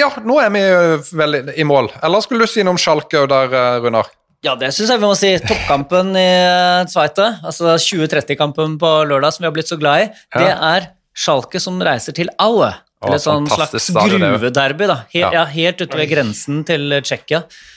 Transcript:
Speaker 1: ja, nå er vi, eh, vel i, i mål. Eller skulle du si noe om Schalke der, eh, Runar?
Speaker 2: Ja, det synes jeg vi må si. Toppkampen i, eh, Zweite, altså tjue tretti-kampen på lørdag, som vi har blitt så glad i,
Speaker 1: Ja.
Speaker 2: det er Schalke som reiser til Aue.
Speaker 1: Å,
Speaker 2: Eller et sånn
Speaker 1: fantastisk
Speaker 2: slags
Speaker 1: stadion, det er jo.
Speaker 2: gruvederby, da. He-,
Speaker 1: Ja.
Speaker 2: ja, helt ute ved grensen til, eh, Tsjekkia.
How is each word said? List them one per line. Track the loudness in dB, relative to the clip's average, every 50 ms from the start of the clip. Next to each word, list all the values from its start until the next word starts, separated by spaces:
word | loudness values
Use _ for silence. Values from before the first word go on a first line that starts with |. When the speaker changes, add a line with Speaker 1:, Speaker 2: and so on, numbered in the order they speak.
Speaker 1:
ja, | 2 0 -2 -4
nå | -2 2 2 4
er | 4 2
vi, | 2 2
eh, | 4 4 4 4 4 4 2 0 -4 -4 -2
vel | -2 0 0 0
i, | -2 -4 -4 -4 -2
i | 2
mål. | 2 4 2 2 0 -4 -4
Eller | -2 0 0 0
skulle | 0 0 0 0
du | 0
si | 0 0 0
noe | 0 0
om | 0
Schalke | 0 0 0 0 0 0 0 0 2 2
der, | 4 2 2 2 2 2
eh, | 2 2 2 0 0
Runar? | 0 0 0 0 -2 -2 _ _ _ _ _ _ -6
Speaker 2:
Ja, | -4 -4
det | -4 -4 -4 -4
synes | -2 0 0
jeg | 0 2
vi | 2
må | 2 2
si. | 2 2 2 2 0
Toppkampen | 0 -2 -2 -2 0 0 0 0 0 0 0 0 0 0 0
i, | 2
eh, | 2 4 4 4 4 4 2 2 2 2 2 0 0
Zweite, | 0 0 0 0 0 0 0 0 0 -2 -6 -10
altså | -10 -6 -2 2 2 2 2
tjue | 0 0 -2 -2 -2 0
tretti-kampen | -2 -2 -2 -2 -2 -2 -4 -2 -2 -4 -4 -4 -4
på | -2 0 2 2 2 2
lørdag, | 0 0 0 0 0
som | -2 -2 -4
vi |
har | -4
blitt | -4 -4 -6 -6
så | -4 -2
glad | 0 2 2 2
i, | 0 -2 -6 -14 _ -6 -2
Speaker 1:
Ja. | 0
Speaker 2:
det | 2 2 0 0 0 0 0 0
er | -2 -6 _ _ _ _ -12
Schalke | -4 -2 0 0 0 -2 -4 -8 -8
som | -6 -6 -4 -2
reiser | -2 -2 -2 -2 -4 -6
til | -6 -6 -6 -4 -2 -2
Aue. | 0 2 2 2 2 0 -2
Speaker 1:
Å, | -6 _ _ _ _ -4
Speaker 2:
Eller | -2 -2
et | 0
sånn | 0 0 0 0 0
Speaker 1:
fantastisk | 0 0 -2 -2 -2 -4 -4 -4 -2
Speaker 2:
slags | 0 2 2 2
Speaker 1:
stadion, | 2 2
det | 2 2
er |
jo. | 0 0
Speaker 2:
gruvederby, | 0 0 0 0 0 0 0 0 0 0
da. | 0 -2 -4 -6
He-, | -2 -2
Speaker 1:
Ja. | 0 0
Speaker 2:
ja, | 0 0 0
helt | -2 -2 -2 -2 -2 -2 -2
ute | -6 -6 -4
ved | -4 -2 0
grensen | 0 0 0 -2 -4 -6 -6 -6 -6 -4 -2
til, | -2 -4 -2 -2 -2
eh, | -2 -4
Tsjekkia. | -4 -4 -8 -8 -4 -4 -4 -4 -4 -8 -18 -20 -20 -20 -20